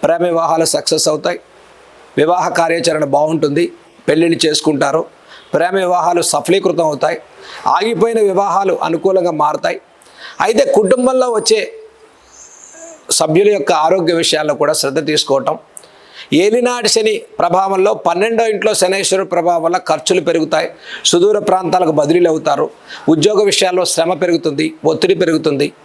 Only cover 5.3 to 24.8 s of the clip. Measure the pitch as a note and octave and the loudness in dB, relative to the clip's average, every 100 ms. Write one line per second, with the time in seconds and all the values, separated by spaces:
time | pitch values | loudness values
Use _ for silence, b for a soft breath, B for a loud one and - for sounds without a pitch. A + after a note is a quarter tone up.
5.3 | B B D#3 E3+ F#3+ F3+ F3+ E3 F3 D#3+ | B B -2 0 0 0 0 2 0 0
6.3 | D3 D3 F#3+ F#3 D#3+ D#3+ C#3+ D#3+ E3+ - | -2 0 0 0 0 -2 -2 -4 -4 -12
7.3 | B B B - D#3 G#3+ G3+ A3+ A3+ G#3 | B B B -2 0 0 0 0 2 0
8.3 | F#3 G3 F3 G3 E3+ D#3+ E3 G3 F#3+ F3 | 0 0 0 0 -2 -2 0 0 2 0
9.3 | D#3 D3+ D#3 E3 F3 _ _ B B B | 0 -2 0 -4 -6 _ _ B B B
10.3 | B F#3 A3+ C4+ - G3+ B3+ B3 C4 B3+ | B 0 2 2 2 2 2 2 0 0
11.3 | A3 - G#3+ F#3 - - _ - _ _ | 0 0 0 -2 -10 -20 _ -20 _ _
12.3 | - - - - - - - - - D#3+ | -20 -20 -20 -20 -20 -20 -20 -4 -2 2
13.3 | D#3+ G3+ G3+ D3 E3 D#3+ F#3+ E3 E3+ E3 | 4 4 2 0 0 2 2 2 0 0
14.3 | D#3 D3+ C#3+ D3 D3+ C#3 C#3 D3+ D3+ - | 0 -2 0 0 0 -2 -2 -2 -2 0
15.3 | C3+ B2 D#3 - - B B B B B | 0 0 -6 -10 -20 B B B B B
16.3 | D3 G3 A#3 B3 A#3+ G#3+ A3+ A3 G3+ - | 2 2 2 0 -2 0 0 0 -2 -8
17.3 | - E3+ F3+ F#3+ F#3+ G3 A3 F3 E3+ A3 | -4 0 2 0 2 0 0 -2 0 0
18.3 | A3+ A3+ G#3 G#3 G#3 F#3 G3 G3 F#3+ F#3+ | 0 0 0 -2 0 0 0 0 -2 0
19.3 | F3 E3 E3+ D#3+ F3+ - D#3 - F3+ D#3 | -2 0 0 0 -2 -2 -4 0 0 2
20.3 | E3+ D#3 D#3+ E3+ - B B - F3 G3 | -2 0 -2 -4 -10 B B 0 2 4
21.3 | G#3 - F#3 F3+ F3+ F3 D3+ D3 F3 F3 | 2 2 0 2 2 2 0 2 2 2
22.3 | D#3+ D#3 C#3+ D3+ - B B - D#3+ D#3 | 0 -2 -2 -2 -6 B B 0 2 2
23.3 | G#3 G#3 - F#3 F3+ F3 - E3 F3+ F3 | 2 0 2 0 0 -2 0 -2 0 0
24.3 | E3 D#3 C#3+ D#3+ - | 0 -2 -4 -6 -2